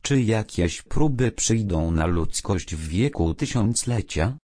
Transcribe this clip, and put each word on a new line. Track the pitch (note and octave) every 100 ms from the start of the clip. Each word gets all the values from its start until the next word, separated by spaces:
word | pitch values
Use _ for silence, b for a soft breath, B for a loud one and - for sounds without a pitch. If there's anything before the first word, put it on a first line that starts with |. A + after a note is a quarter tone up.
Czy | - C#3
jakieś | A2+ A2 G#2 - E2+ -
próby | - - D3+ B2+ B2
przyjdą | - - A2+ G#2 E2 E2
na | E2 D#2+
ludzkość | E2+ D#2 - - F#2+ - D#2+
w | D#2
wieku | E2+ C3+ - E2
tysiąclecia? | D#2 C#3+ B2 G#2+ A#2 - A#2 F#2+ - E2 C#3